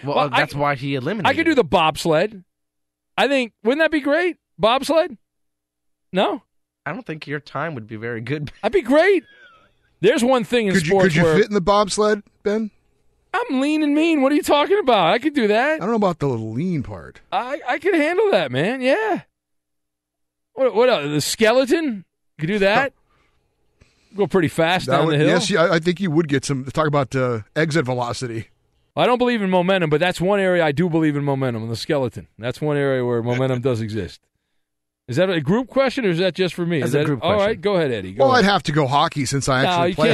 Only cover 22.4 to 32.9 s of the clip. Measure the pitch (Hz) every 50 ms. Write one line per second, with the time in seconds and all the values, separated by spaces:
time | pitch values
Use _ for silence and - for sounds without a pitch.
22.4 | 156 165 214 208 196 196 208 247 277 269 - _ _ _ _ _ _ _ _ _
23.4 | _ _ _ _ _ _ _ _ _ _ _ _ _ _ - 196 196 - - 185
24.4 | 160 131 - - 160 165 185 180 - 127 131 143 156 160 151 147 151 - 180 180
25.4 | - 180 196 170 165 190 165 165 160 180 175 170 196 175 143 165 170 139 143 135
26.4 | - - 143 127 135 135 - 160 156 151 143 143 131 - - 131 127 123 120 110
27.4 | 104 _ - 151 160 160 143 165 131 123 127 123 120 120 117 - 131 117 110 113
28.4 | 104 - _ _ _ _ _ _ _ _ - - 170 220 247 233 247 247 240 220
29.4 | 202 185 185 180 175 185 196 185 170 151 151 147 175 185 175 - 165 190 208 202
30.4 | 190 185 180 175 165 151 139 147 180 180 156 165 160 151 143 143 143 143 139 135
31.4 | 135 127 117 110 113 117 117 - - - 156 139 131 117 - 95 - - _ -
32.4 | 110 127 123 - 151 151 147 143 143 139